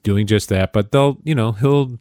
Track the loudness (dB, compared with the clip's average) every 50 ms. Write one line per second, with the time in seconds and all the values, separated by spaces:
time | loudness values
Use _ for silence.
0 | -4 -2 0 0 0 2 0 0 0 0 0 0 0 0 0 -2 -2 0 2 2
1 | 2 2 0 -2 -4 -4 -2 0 0 -2 -2 0 0 2 2 0 0 -2 -6 -12